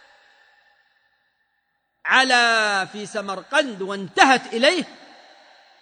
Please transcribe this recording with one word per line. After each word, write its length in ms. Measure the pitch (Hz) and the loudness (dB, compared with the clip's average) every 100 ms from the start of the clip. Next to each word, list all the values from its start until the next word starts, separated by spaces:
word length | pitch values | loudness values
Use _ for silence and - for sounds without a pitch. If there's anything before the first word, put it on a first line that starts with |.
| _ _ _ _ _ _ _ _ _ _ _ _ _ _ _ _ _ _ _ _ - | _ _ _ _ _ _ _ _ _ _ _ _ _ _ _ _ _ _ _ _ 0
على 840 | 233 262 247 233 226 214 196 185 | 2 4 4 2 2 0 -2 -4
في 140 | 208 202 | -8 -10
سمرقند 760 | 214 196 190 170 294 285 196 | -8 -8 -10 -4 -2 -2 -4
وانتهت 720 | 190 196 190 - 294 247 - | -8 -8 -4 2 4 2 0
إليه 300 | 233 269 359 - - - - - - _ _ _ _ | 0 0 0 -4 -12 -20 -20 -20 -20 _ _ _ _